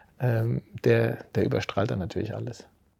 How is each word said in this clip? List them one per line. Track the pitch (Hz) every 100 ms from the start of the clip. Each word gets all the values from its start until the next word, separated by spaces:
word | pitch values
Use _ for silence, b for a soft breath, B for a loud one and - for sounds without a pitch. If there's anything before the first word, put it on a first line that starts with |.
| B -
ähm, | 123 113 113 127 - -
der, | 120 117 117 123 - -
der |
überstrahlt | - 117 - - 107
dann | 110
natürlich | 90 - 104
alles. | 107 113 - - _ _ _